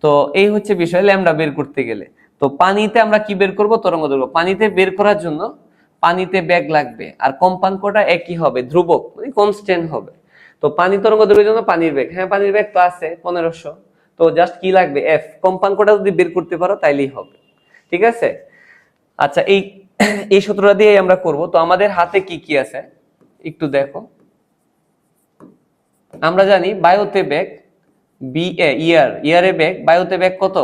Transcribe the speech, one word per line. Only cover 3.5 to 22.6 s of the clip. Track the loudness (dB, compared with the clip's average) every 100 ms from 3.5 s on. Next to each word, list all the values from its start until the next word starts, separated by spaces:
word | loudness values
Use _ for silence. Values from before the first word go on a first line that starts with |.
| 0
করব? | 0 2
তরঙ্গ | 0 -2 -2
দৈর্ঘ্য। | -2 -2 -2
পানিতে | -2 0 0
বের | 2 -2 0
করার | 0 0 -4
জন্য | -8 -8 -12 _ _ _ _
পানিতে | -2 -2 -2 -4
বেগ | 0 -2 0
লাগবে, | -2 -2 -10 -18 -4
আর | -4 0
কম্পাঙ্কটা | -2 0 -4 -2 -2 0 0 -2
একই | -4 -4
হবে, | -2 -2
ধ্রুবক, | -2 -2 2 0 -2 -14
মানে | -8
কনস্ট্যান্ট | 0 0 0 -4 -4 -4
হবে। | -8 -12 _ _ _ _ _
তো | -4
পানি | 0 0 2
তরঙ্গ | 2 4 6
দৈর্ঘ্যের | 6 4
জন্য | 2 0
পানির | 0 0 -2
বেগ, | -4 -6
হ্যাঁ | -4
পানির | -2 0 -2
বেগ | -2
তো | 2
আছে | 0 0 -10 -8
পনেরোশো, | -6 -4 -4 -6 -18 -20 _ _ _ _
তো | 2 2
just | 0 0
কি | 0 2
লাগবে? | 2 -2 0 0
এফ। | -2 -4
কম্পাঙ্কটা | -2 0 -2 0 2 2
যদি | 2
বের | 0 0 -2
করতে | -6 -4
পারো | -4 0
তাইলেই | 0 0 -4 -6
হবে, | -18 _ _ _ _ _ _
ঠিক | 0
আছে? | 0 0 -4 -4 -16 _ _ _ _ _ _ -4
আচ্ছা, | -2 -2
এই, | 0 0 0 -16 _ _ -2 -2 0
এই | 0
সূত্রটা | 0 0 2
দিয়েই | 4 6 4
আমরা | 4 0
করব। | 0 -4 -2
তো | 0 2
আমাদের | 2 0 0
হাতে | 0 0
কি | -4 -14 -4
কি |
আছে | -4